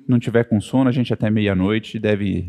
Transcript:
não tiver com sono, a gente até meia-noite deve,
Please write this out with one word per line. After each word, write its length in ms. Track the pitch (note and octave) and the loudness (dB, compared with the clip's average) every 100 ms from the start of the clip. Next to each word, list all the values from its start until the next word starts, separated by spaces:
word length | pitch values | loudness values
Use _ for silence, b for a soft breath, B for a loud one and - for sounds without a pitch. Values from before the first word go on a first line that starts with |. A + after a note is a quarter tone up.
| - | 0
não 120 | B2 | 0
tiver 240 | - A#2 | 2 0
com 180 | A#2 G#2 | 2 0
sono, 260 | - C3 C3 | 0 0 2
a 60 | |
gente 180 | B2+ A#2+ | 0 -2
até 200 | A2 A2 | -2 0
meia-noite 640 | G#2+ G2+ F#2 F#2+ A2 - A2 | 0 2 2 2 0 -4 -4
deve, 460 | G#2+ G#2 G2+ F#2 | -2 0 0 -4